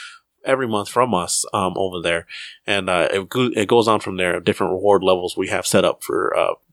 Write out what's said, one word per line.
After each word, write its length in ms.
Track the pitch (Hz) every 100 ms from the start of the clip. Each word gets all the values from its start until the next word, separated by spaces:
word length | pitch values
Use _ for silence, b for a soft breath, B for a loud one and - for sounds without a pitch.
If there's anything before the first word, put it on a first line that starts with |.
| B B B _
every 240 | - 135 123
month 220 | 104 98
from 240 | 120 127
us, 320 | 92 87 - -
um, 200 | 104 92 92
over 240 | 95 90
there. 240 | 85 85 - B B B -
And, 240 | 101 92
uh, 180 | 87 80
it 160 | 98 95
go-, 220 | 131 123 113
it 120 | 101
goes 200 | 120 113
on 120 | 107
from 180 | - 92
there, 220 | 90 87
different 320 | 85 - 95
reward 320 | 92 101 98
levels 340 | 92 90 90 -
we 120 | 95
have 180 | 95 -
set 180 | 101 87
up 160 | -
for, 340 | - 87 - -
uh, 200 | - - _